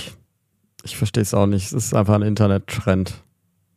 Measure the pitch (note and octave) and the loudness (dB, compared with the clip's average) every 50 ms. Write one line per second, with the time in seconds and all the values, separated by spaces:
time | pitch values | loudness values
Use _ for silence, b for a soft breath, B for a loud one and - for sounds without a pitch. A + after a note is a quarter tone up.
0 | - - - - _ _ _ _ _ _ _ _ _ _ _ _ - - - - | 0 -4 -12 -20 _ _ _ _ _ _ _ _ _ _ _ _ -16 -14 -6 -4
1 | - G2+ - A2+ G#2+ - - G#2 G2+ G2+ G2+ G2 F#2 - - B2 A2 - - A2+ | -4 -2 0 0 0 0 2 2 2 2 2 0 -2 -4 -4 -6 -4 0 0 2
2 | G#2 G2 G#2+ G#2+ G#2 G#2+ G#2 G2+ A2 G2+ G2 G2 - - - - - - F#2+ F#2 | 4 4 4 2 2 0 2 2 2 2 2 0 -2 -4 -8 -4 -2 0 0 0
3 | F#2+ F#2 - - - _ _ _ _ _ _ _ _ _ _ | 0 -4 -6 -12 -18 _ _ _ _ _ _ _ _ _ _